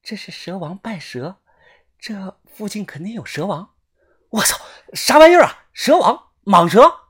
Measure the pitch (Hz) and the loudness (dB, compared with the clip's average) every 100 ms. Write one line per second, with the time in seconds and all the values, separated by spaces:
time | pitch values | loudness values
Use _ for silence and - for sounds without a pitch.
0 | - 208 - - - 185 156 190 226 196 | -16 -16 -16 -18 -14 -12 -12 -14 -14 -14
1 | - 165 160 190 _ _ _ _ _ _ | -14 -14 -14 -16 _ _ _ _ _ _
2 | - 208 190 _ _ _ 214 214 196 139 | -16 -14 -14 _ _ _ -12 -12 -14 -14
3 | 185 226 123 - 175 160 202 _ _ _ | -14 -14 -14 -10 -8 -10 -12 _ _ _
4 | _ _ _ 220 - - - - _ - | _ _ _ -4 -4 -6 -12 -20 _ -10
5 | - 269 320 349 269 - _ - - 294 | 0 6 6 6 2 -2 _ -10 0 2
6 | 180 262 _ _ - 185 170 196 302 - | 2 -4 _ _ 2 2 4 6 4 4
7 | _ | _